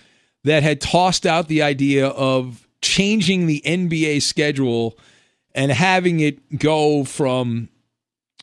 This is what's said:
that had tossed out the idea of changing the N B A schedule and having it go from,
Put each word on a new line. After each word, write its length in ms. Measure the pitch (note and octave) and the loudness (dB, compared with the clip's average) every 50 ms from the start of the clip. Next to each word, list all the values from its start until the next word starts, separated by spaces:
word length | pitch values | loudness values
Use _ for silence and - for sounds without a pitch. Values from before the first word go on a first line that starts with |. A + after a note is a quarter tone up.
| _ _ _ _ _ _ _ _ - | _ _ _ _ _ _ _ _ -2
that 180 | C#3+ D#3 D3+ | 2 2 2
had 180 | C#3+ D#3 C#3+ C#3 | 2 2 0 -2
tossed 460 | - - - F3 F3+ F#3 E3+ - - | -4 0 2 2 2 2 0 0 0
out 220 | F3 D#3+ E3+ E3+ D3+ | 0 0 0 -2 -2
the 120 | D#3 D3+ | -2 0
idea 460 | D3 D3 C#3+ C3 C#3 C#3 C#3 C#3 C3+ | 0 0 0 0 0 0 2 2 0
of 600 | C3+ C3 C3+ C3+ C3 C3 C3 B2+ B2+ A#2 - _ _ _ - | 0 -2 -2 -2 0 0 -2 -2 -6 -12 -18 _ _ _ -6
changing 640 | - - - - G3 G3+ A3 A3 E3+ F3+ G3 F3+ E3+ D#3+ | -4 -2 0 2 2 2 2 0 2 0 0 2 2 0
the 180 | D3+ D3 - | 0 -2 -2
N 220 | D3 E3+ F#3 F3+ E3 | -4 -2 -2 -2 -2
B 180 | E3+ D#3 D#3 | 0 0 0
A 140 | D3+ D3 C#3 | 0 0 0
schedule 760 | - - - D#3 D3 D3 C#3+ C3+ C3+ A#2+ A#2 A#2 A#2 A2+ - _ _ _ _ _ _ _ _ _ _ _ - | -2 -2 -2 0 0 0 0 0 0 0 0 0 -2 -4 -6 _ _ _ _ _ _ _ _ _ _ _ -4
and 180 | C3+ C3+ C#3 | -2 0 0
having 480 | B2+ A#2 F3+ F#3+ F#3 F#3 F3+ F3+ E3+ D#3+ | 0 2 2 2 2 2 2 0 0 2
it 380 | D3+ D3 C#3 - _ - D3+ B2 | 0 0 -2 -4 _ -12 -8 -2
go 440 | D3+ D3+ D#3 D3+ D3+ D3+ D3+ C#3+ | 0 0 2 2 2 2 2 0
from, 680 | C3+ - - - C#3+ C3 B2+ B2+ B2 A#2+ A#2 A#2 A2+ - _ _ _ _ _ _ _ _ _ _ _ _ _ _ | -2 -4 -4 -4 -2 0 0 -2 -2 -2 -4 -6 -8 -10 _ _ _ _ _ _ _ _ _ _ _ _ _ _